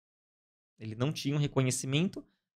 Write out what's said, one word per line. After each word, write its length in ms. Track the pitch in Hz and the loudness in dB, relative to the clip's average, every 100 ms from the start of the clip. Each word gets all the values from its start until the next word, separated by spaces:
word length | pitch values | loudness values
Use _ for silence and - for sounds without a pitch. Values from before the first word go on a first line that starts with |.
| _ _ _ _ _ _ _ - | _ _ _ _ _ _ _ -14
Ele 160 | 110 107 | -10 -2
não 160 | 139 | -2
tinha 240 | 160 139 147 | -2 -2 0
um 20 | |
reconhecimento, 880 | 147 135 127 - 131 147 190 - - _ _ | 2 2 2 0 0 2 0 -2 -16 _ _